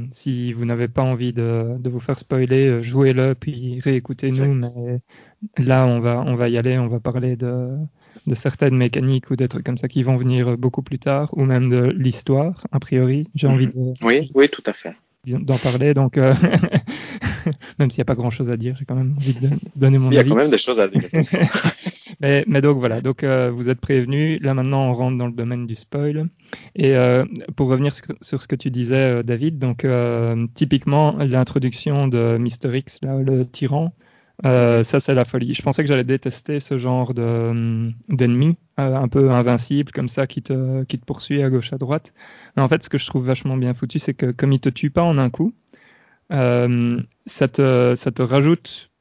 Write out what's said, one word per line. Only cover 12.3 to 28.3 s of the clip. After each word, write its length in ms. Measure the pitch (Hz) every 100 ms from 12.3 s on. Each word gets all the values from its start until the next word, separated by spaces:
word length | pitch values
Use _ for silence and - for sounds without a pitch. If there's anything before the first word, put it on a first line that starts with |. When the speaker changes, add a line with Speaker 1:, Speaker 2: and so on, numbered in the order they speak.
| 135 160 180 -
Speaker 1:
a 80 | 139
priori. 480 | - 127 127 139 151 151
J'ai 100 | 143
envie 200 | 131 131
Speaker 2:
Mhm. 60 | 127 127
Speaker 1:
de 0 | 127 117
Speaker 2:
Oui, 260 | 131 147
oui, 160 | 135 143
tout 140 | - -
à 80 |
fait. 220 | - - - _ _ 131
Speaker 1:
d'en 300 | 127 131 131
parler, 360 | 131 123 143
donc, 240 | 139 131 -
euh, 160 | 131
<laughs> 1400 | 139 175 180 - - - - - - - - - 147 - -
même 120 | 139
s'il 80 | -
y 20 |
a 40 | 117
pas 100 | 117
grand-chose 340 | 120 117 123
à 80 | 117
dire, 180 | 117 131
j'ai 80 | 135
quand 100 | 131
même 180 | 131 143
envie 160 | 135
de 160 | 120 135 147 - 143
donner 220 | 135 135
mon 140 | 127
Speaker 2:
Il 40 | 139
y 20 |
a 40 |
Speaker 1:
avis. 80 | 127
Speaker 2:
quand 60 | 117
même 140 | 147
des 80 | 120
choses 220 | - -
à 80 | 98
dire. 140 | 98 120
Speaker 1:
<laughs> 20 | 165 151 185 170 - - - 190 - - 202
Mais, 240 | 139 143 165
mais 140 | 143
donc 160 | 143 143
voilà, 240 | 123 113
donc, 220 | 127 131
euh, 280 | 143 131 123
vous 160 | 120 123
êtes 120 | 131
prévenus. 580 | - 135 123 139 156 156
Là 120 | 139
maintenant, 360 | 135 131 135 131
on 40 |
rentre 240 | 120 127 127
dans 80 | 123
le 80 |
domaine 340 | 117 117 120 120
du 80 | 113
spoil. 540 | - 143 147 151 165 - _ - - -
Et, 200 | 135 135
euh, 300 | 127 123 131 143 - -
pour 100 | 135
revenir 260 | 131 143
sur, 120 | 139 - -
sur 200 | -